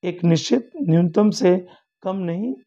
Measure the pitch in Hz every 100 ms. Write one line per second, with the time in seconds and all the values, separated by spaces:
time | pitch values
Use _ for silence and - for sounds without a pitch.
0 | 180 180 170 165 - 247 233 330 180 165
1 | 175 160 214 208 190 180 180 _ _ _
2 | 190 196 175 170 226 262